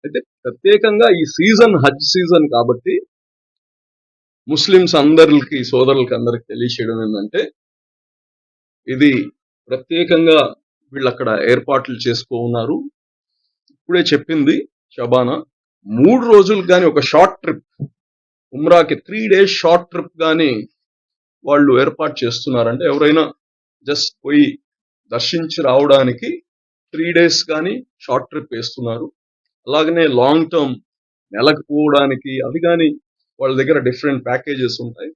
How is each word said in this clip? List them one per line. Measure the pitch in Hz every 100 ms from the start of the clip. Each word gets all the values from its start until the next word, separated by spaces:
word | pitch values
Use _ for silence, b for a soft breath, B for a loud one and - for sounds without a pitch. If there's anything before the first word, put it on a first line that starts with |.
అయితే | 147 151 - _
ప్రత్యేకంగా | 123 123 190 208 220 208 233 175
ఈ | 151 -
సీజన్ | 185 220 233 180
హజ్ | 156 143 -
సీజన్ | 185 170 175 147 120
కాబట్టి | 120 123 180 330 - _ _ _ _ _ _ _ _ _ _ _ _ _ -
ముస్లిమ్స్ | 147 - 185 175 170
అందరికి, | 147 160 160 147 135 143 117
సోదరులకి | 127 131 135 123 117
అందరికి | 120 117 _
తెలియచేయడం | 110 120 - 113 113
ఏంటంటే, | 113 104 107 180 151 _ _ _ _ _ _ _ _ _ _ _ _ _ -
ఇది | 127 147 123 98 _ _ _ _
ప్రత్యేకంగా | 127 - 165 170 170 165 156 131 - _ _ _
వీళ్ళు | 135 127
అక్కడ | 117 120 101 73
ఏర్పాట్లు | 123 - 135 127 117
చేసుకో | 120 117 - 117 120
ఉన్నారు. | 120 120 190 285 _ _ _ _ _ _ _ _
ఇప్పుడే | _ - 180 170
చెప్పింది | 143 147 165 143 226 - _ _
షబానా, | - 120 127 123 143 - _ _ _ 101
మూడు | 110 151 254 233
రోజులు | 214 190 208 175
గాని | 180 175
ఒక | 151 127
షార్ట్ | 151 190 -
ట్రిప్, | - - _ _ 143 _ _ _ _ _ _ 135
ఉమ్రాకి | 156 175 160 - -
త్రీ | 208 220
డేస్ | 190 196 -
షార్ట్ | 165 175 175
ట్రిప్ | 170 - 160
గాని | 160 160 156 113 - _ _ _ _ _ _ _ 131
వాళ్ళు | 143 143 127
ఏర్పాటు | 139 135 151 -
చేస్తున్నారంటే, | 117 117 - 123 117 120 131
ఎవరైనా | 143 151 160 156 - _ _ _ _ 135
just | 143 - _
పోయి | 135 147 139 - _ _ _ _ _
దర్శించి | 117 - 170 156 165 139
రావడానికి | 131 143 139 127 120 233 349 _ _ _ _ _
త్రీ | 151 170 170
డేస్ | 170 160 165
గాని | 156 170 247 - _ -
షార్ట్ | - -
ట్రిప్ | 151 120 117
వేస్తున్నారు. | 117 - 117 113 156 _ _ _ _ _ -
అలాగనే | 147 156 170 160 123
లాంగ్ | 127 156 160
టర్మ్ | 165 139 123 _ _ _ _ _ 101
నెలకు | 135 147 -
పోవడానికి | 147 151 143 139 131 135 131 120
అవి | 156 170
గాని | 170 156 147 _ _ _ _
వాళ్ళ | 135 131
దగ్గర | 135 151 123
డిఫరెంట్ | 123 147 135 123
ప్యాకేజెస్ | 131 - 139 123 -
ఉంటాయి. | 120 113 -